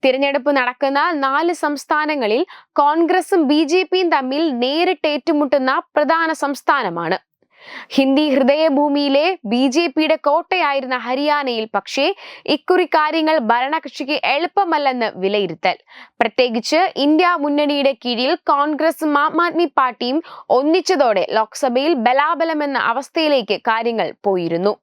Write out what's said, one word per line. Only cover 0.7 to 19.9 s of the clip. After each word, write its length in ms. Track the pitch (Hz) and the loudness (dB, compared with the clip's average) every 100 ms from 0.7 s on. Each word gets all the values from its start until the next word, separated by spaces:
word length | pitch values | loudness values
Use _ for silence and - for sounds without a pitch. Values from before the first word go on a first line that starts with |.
| 247 277 277 320 320 269 | -2 -2 0 0 0 0
നാല് 300 | 277 339 349 | 0 0 -2
സംസ്ഥാനങ്ങളിൽ 760 | 311 285 - 302 302 302 220 226 359 - _ - | -4 -4 -2 -2 0 -2 0 0 -2 -8 _ 0
കോൺഗ്രസും 600 | 285 311 330 370 339 381 277 | 0 2 2 0 0 0 2
ബി 100 | 294 311 | 2 2
ജെ 100 | 359 359 | 0 0
പിയും 160 | 370 359 311 | 0 2 0
തമ്മിൽ 260 | 254 277 330 247 | 0 -2 -2 0
നേരിട്ട് 460 | 247 294 359 370 311 294 | -2 0 0 0 -2 -2
ഏറ്റുമുട്ടുന്ന 680 | 285 302 294 285 262 294 - - | 0 0 2 0 0 -2 -2 -2
പ്രധാന 340 | 294 330 330 311 285 | 2 2 0 -2 -4
സംസ്ഥാനമാണ്. 760 | 277 - 294 214 170 165 - _ _ _ _ - - - - | -4 0 0 0 -4 -4 -4 _ _ _ _ -20 -20 -6 0
ഹിന്ദി 280 | 269 269 302 | 2 2 2
ഹൃദയഭൂമിയിലെ 960 | 262 240 285 320 269 294 285 285 269 330 370 202 | 2 2 4 2 2 2 2 2 2 2 -2 -2
ബി 100 | 240 269 254 | 0 2 2
ജെ 80 | 339 | 0
പിയുടെ 240 | 285 311 311 - | 0 0 0 2
കോട്ടയായിരുന്ന 720 | 302 349 370 302 277 254 254 233 | 0 0 -2 0 -2 -4 -6 -4
ഹരിയാനയിൽ 600 | 262 294 294 277 233 220 202 | -2 0 0 -2 -4 -4 -4
പക്ഷേ 300 | - - 277 - - - - 285 | -4 -2 0 -2 -10 -14 -4 -4
ഇക്കുറി 300 | - 359 339 330 | 2 0 2 0
കാര്യങ്ങൾ 400 | 302 320 311 320 220 | 0 0 2 0 2
ഭരണകക്ഷിക്ക് 680 | 233 254 311 285 - 269 294 - | 0 0 -4 -8 -12 -6 -4 -2
എളുപ്പമല്ലെന്ന് 760 | 277 349 - 381 320 285 254 220 - | -2 -2 -2 0 0 0 0 -4 -2
വിലയിരുത്തൽ. 520 | 190 208 190 160 185 165 _ - - _ | -2 0 -2 -2 -4 -4 _ -20 -20 _
പ്രത്യേകിച്ച് 600 | 226 - 254 233 220 302 359 - 285 | -4 2 0 0 0 2 2 2 2
ഇന്ത്യ 240 | 311 359 349 | 4 4 2
മുന്നണിയുടെ 500 | 285 285 294 285 277 269 | 0 0 0 2 0 0
കീഴിൽ 300 | 247 233 254 339 - | -4 -2 0 -2 0
കോൺഗ്രസും 640 | 294 294 294 311 311 311 285 | 0 0 0 -2 0 0 0
ആം 160 | 302 311 349 | 0 0 0
ആദ്മി 220 | 330 339 - | 0 0 0
പാർട്ടിയും 400 | 254 | -2